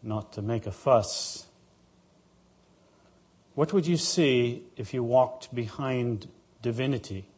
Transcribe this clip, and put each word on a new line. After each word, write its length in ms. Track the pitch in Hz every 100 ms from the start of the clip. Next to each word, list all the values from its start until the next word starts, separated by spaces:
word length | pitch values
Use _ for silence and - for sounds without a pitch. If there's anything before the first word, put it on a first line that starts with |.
not 320 | 113 107 104
to 80 | -
make 240 | 104 117 104
a 40 |
fuss. 760 | 95 - 123 101 - - - - _ _ _ _ _ _ _ _ _ _ _ _ _ _ _ _ _ _ _ _
What 180 | - 156
would 140 | 196 160
you 100 | 170
see 680 | - - 151 127 120 120 - -
if 160 | 113
you 100 | 131
walked 520 | 117 127 127 - -
behind 760 | 123 113 - 139 127 120 110 - - _ _
divinity? 680 | 120 117 131 135 - 95 95